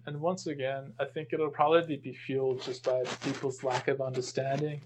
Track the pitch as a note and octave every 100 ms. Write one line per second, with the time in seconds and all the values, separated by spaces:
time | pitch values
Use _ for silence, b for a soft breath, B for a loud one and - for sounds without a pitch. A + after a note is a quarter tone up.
0 | - D3 E3 F#3 E3+ C#3 C3 C3+ C3+ -
1 | C#3 D#3+ D3+ D#3 D3+ D3 D3+ E3 E3 C#3
2 | C3 B2 - C3+ C3+ B2+ - A#2+ - B2+
3 | B2 - C#3 C#3 C3+ - C3 B2+ D#3 C3+
4 | C3 B2+ B2 - C3+ C#3 D3+ D3